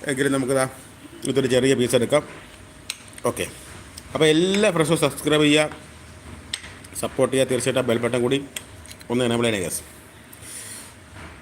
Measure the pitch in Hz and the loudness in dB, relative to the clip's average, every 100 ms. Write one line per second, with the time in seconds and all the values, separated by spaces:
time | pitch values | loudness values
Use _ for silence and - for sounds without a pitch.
0 | - 131 147 135 127 135 131 - - - | -4 0 0 0 0 0 0 -4 -20 -20
1 | - - - 131 131 127 131 127 123 123 | -20 -8 -2 0 4 4 4 4 4 2
2 | 110 147 - - - - - - - - | 4 2 0 -12 -18 -20 -20 -18 -14 -14
3 | - - 120 113 85 - - - - - | -16 -6 -4 -4 -8 -10 -18 -18 -18 -20
4 | - 165 156 156 185 196 214 165 151 160 | -6 2 4 4 4 4 2 2 2 2
5 | 147 - 147 151 151 147 151 - - - | 0 0 0 4 6 4 2 -4 -18 -20
6 | - - - - - - - - - - | -20 -20 -18 -18 -12 -14 -14 -18 -16 -8
7 | 110 - 127 131 123 123 131 127 120 117 | -4 0 2 2 2 0 0 0 2 2
8 | 120 123 120 139 143 - - - - - | 2 0 2 0 -4 -14 -16 -18 -18 -14
9 | - 120 120 117 117 104 82 - - - | -4 0 2 2 2 0 -2 -6 -10 -20
10 | - - - - - - - - - - | -20 -20 -20 -20 -18 -16 -14 -16 -18 -20
11 | - - - - | -20 -18 -18 -18